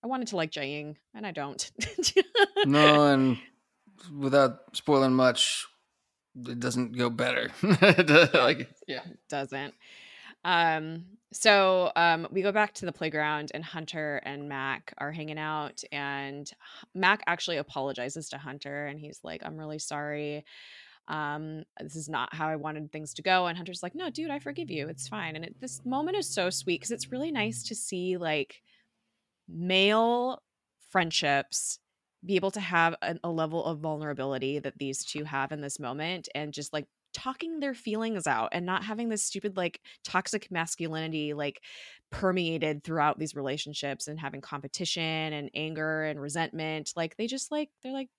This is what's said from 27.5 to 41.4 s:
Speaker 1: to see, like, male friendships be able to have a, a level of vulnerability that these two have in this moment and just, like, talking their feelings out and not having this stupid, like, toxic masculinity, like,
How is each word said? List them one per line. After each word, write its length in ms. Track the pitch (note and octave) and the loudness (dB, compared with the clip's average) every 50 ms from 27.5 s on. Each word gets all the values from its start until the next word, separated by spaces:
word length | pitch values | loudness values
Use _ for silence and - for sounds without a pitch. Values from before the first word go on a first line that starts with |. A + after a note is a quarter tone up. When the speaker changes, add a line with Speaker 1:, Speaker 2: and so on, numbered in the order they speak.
| - B2 - | -2 -6 -8
Speaker 1:
to 100 | - A#3 | -8 -8
see, 420 | - - - - F3+ F3+ F#3 F#3 F3+ | -8 -6 -6 -4 -4 -2 -2 -2 -2
like, 440 | E3+ D#3+ D3+ D3+ C#3 _ - - _ _ _ _ _ _ _ _ _ _ _ _ _ _ _ _ _ - | 0 0 0 0 -2 _ -8 -20 _ _ _ _ _ _ _ _ _ _ _ _ _ _ _ _ _ -14
male 960 | E3 E3 F3 F3+ F#3 F#3+ G3 G3+ G#3+ A3 A3+ A#3 A#3+ A#3+ A#3+ B3+ C4 - _ _ _ _ _ _ _ _ _ _ | -10 -6 -2 2 4 6 6 6 6 6 4 4 4 2 0 -2 -4 -6 _ _ _ _ _ _ _ _ _ _
friendships 880 | - F#3+ F3 E3 D3+ - - D3 C#3+ C#3 C#3 _ - - - - - - _ _ _ _ _ _ _ _ - | 0 0 0 2 0 0 2 2 2 2 0 _ -4 -4 -4 -4 -6 -8 _ _ _ _ _ _ _ _ -4
be 100 | F3+ G3 | 0 0
able 160 | F#3 F3 G3 | 2 2 0
to 80 | F#3+ G#3 | -4 -4
have 360 | G3 E3+ F3+ E3+ E3 E3 E3 - | -6 0 2 4 4 4 2 0
a, 160 | - - E3+ - - | -4 -6 -6 -4 -4
a 60 | E3+ | -4
level 320 | E3+ D#3+ D#3+ D#3 D#3+ E3+ - | -2 -2 -2 -2 -2 -2 -2
of 140 | D#3 D#3+ D3 | -2 -4 -4
vulnerability 800 | D3+ D#3+ D#3 D3+ D3+ D3+ C#3+ C3+ C3 C3+ C#3 C3 C3+ C3+ C#3+ D3 | -4 -4 -4 -4 -4 -6 -4 -4 -4 -4 -2 -2 -2 -2 -4 -4
that 180 | B2+ C#3 - - | -6 -8 -8 -6
these 260 | C#3+ C3+ C3+ - - | -8 -6 -6 -6 -8
two 180 | - - D3+ D3 | -8 -8 -8 -8
have 280 | D3+ D3 C3+ C3+ C#3 | -6 -4 -4 -4 -4
in 100 | D#3 D3 | -6 -8
this 180 | C#3+ C#3+ - - | -8 -10 -8 -8
moment 500 | D3 A#2+ B2+ C#3+ D3+ E3 F#3 F3+ C3+ - - | -8 -8 -6 -6 -6 -6 -6 -8 -10 -10 -8
and 180 | C#3 D3+ D3+ D3+ | -8 -8 -8 -8
just, 200 | - D3 - - | -10 -10 -6 -6
like, 140 | D3+ C#3+ _ _ _ _ _ _ | -8 -8 _ _ _ _ _ _
talking 460 | - - B3+ C4 - - E4 E4 D#4 | -10 -8 -8 -8 -6 -8 -8 -6 -4
their 140 | C#4+ C#4 C4 | -4 -4 -6
feelings 540 | A#3 - A3+ G#3 G#3+ A3+ A3+ A3+ G3 D#3+ D3+ | -6 -6 -4 -2 -2 -2 -2 -2 -2 0 0
out 220 | C3+ A2+ A2+ - - | 0 0 0 0 -2
and 120 | E3+ F3 | -4 -2
not 180 | F3+ F#3 F#3+ - | 0 -2 -2 -2
having 240 | G#3 A3 G#3+ A#3 A#3 | -4 -6 -4 -4 -4
this 140 | A3 G#3 - | -2 -2 -4
stupid, 340 | - - F#3+ - G#3 F#3 F#3+ | -4 -4 -4 -6 -6 -4 -2
like, 240 | F3+ F3 - - _ - - _ _ | -4 -4 -4 -8 _ -20 -20 _ _
toxic 460 | - - F#3 F#3+ - - G#3 - - | -2 -2 -2 -2 0 -6 -6 -6 -4
masculinity, 840 | F#3 E3+ E3 E3+ - - E3 D#3+ D#3 D#3+ D#3+ D#3+ D#3+ D#3 D3+ D3 D3 | -4 -4 -4 -4 -4 -6 -6 -4 -4 -4 -4 -4 -4 -4 -2 -2 -2
like, 280 | D3 | -2